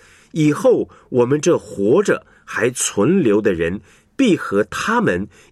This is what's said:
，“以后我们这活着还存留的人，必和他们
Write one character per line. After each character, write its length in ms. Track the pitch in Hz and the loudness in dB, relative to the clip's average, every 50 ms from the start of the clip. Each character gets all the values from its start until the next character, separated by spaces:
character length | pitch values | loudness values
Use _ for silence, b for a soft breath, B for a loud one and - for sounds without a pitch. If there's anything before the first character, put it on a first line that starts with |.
| b b b b b b - | b b b b b b -2
，“以 180 | 160 151 151 | 0 2 2
后 380 | 143 - - 262 214 143 98 b b b b b | 2 2 2 2 2 2 0 b b b b b
我 180 | 135 123 120 | 0 0 2
们 140 | 120 143 151 | 2 0 0
这 180 | 147 175 156 117 | 2 0 0 0
活 460 | - - - 101 98 104 135 190 208 | -2 -6 -6 -2 0 2 2 2 2
着 240 | 190 - - b b b b b | 2 -2 -4 b b b b b
还 260 | - - 98 104 127 | -12 -6 -2 -2 -2
存 540 | 127 - - - - 104 101 135 185 196 160 | -2 -4 -6 -4 -2 0 0 2 2 2 2
留 180 | 110 101 107 | 2 2 2
的 120 | 104 107 92 | 2 0 -2
人， 260 | 82 85 82 92 104 b b b b b b _ - | 0 -2 -4 -4 -6 b b b b b b _ -2
必 180 | 277 233 165 | 0 2 2
和 260 | 139 - - 98 98 - | 0 -2 -2 -2 -2 -2
他 340 | - - - - 202 226 247 | -2 -6 -8 -6 -4 -2 0
们 300 | 214 127 90 87 101 b b b b b | 0 0 -2 -2 -4 b b b b b